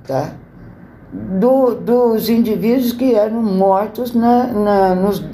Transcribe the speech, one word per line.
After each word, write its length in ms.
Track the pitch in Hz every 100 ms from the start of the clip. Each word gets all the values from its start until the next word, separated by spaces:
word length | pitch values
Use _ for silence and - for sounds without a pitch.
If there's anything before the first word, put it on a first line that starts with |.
| -
tá? 280 | 135 156 - - - - - - - -
Do, 600 | - - 185 233 262 254 214
dos 540 | 175 240 240 220 220
indivíduos 640 | 233 214 202 208 254 240
que 220 | 233 262
eram 280 | 220 214 226
mortos 720 | 220 185 190 190 214 - 247
na, 340 | 226 233 240 247
na, 480 | 208 208 202 190 185
nos, 240 | 196 196 -